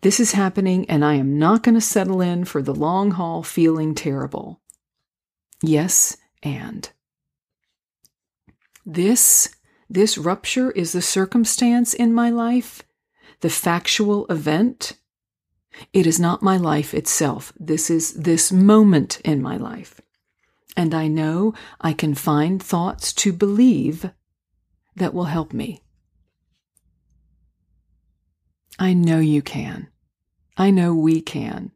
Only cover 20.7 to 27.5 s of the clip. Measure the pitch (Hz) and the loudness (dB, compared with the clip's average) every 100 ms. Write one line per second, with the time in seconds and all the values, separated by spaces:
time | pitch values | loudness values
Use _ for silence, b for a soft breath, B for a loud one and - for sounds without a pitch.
20.7 | - 165 160 156 156 156 165 214 220 B | -4 -2 0 -2 -2 -2 0 -2 -4 B
21.7 | B 165 156 160 143 - 147 156 190 - | B -4 -2 -2 -2 0 0 0 -2 -2
22.7 | 175 175 - - - 208 175 202 202 254 | -2 -2 -6 -8 -2 -2 0 0 4 4
23.7 | 202 - 160 185 - _ _ _ _ _ | 4 0 -4 -10 -14 _ _ _ _ _
24.7 | _ _ - 180 - 175 165 156 - - | _ _ -4 -4 -2 -4 -4 -4 -8 -10
25.7 | 185 _ _ _ _ _ _ _ _ _ | -12 _ _ _ _ _ _ _ _ _
26.7 | _ _ _ _ _ _ _ _ | _ _ _ _ _ _ _ _